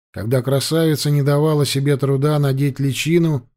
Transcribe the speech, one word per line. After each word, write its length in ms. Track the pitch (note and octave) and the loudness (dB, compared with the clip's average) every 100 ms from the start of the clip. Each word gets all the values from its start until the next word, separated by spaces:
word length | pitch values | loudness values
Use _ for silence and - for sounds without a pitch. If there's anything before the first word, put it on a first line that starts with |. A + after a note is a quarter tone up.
| _ | _
когда 320 | - G#2 B2+ | -10 -2 -2
красавица 680 | B2+ C3+ - D#3+ E3 D3 D3+ | 0 -2 0 0 2 0 0
не 120 | D3 | 0
давала 420 | C#3 C#3+ D#3 D3+ | 2 2 2 2
себе 320 | C#3 C#3 C#3 C#3 | 0 0 0 0
труда 440 | C#3 C#3 D3+ D3+ | 0 0 0 0
надеть 400 | C#3+ C3+ C#3+ C3+ | 0 0 -2 -2
личину 680 | C#3 A#2+ D3 E3+ E3 C#3+ - | -4 -2 0 2 2 -2 -6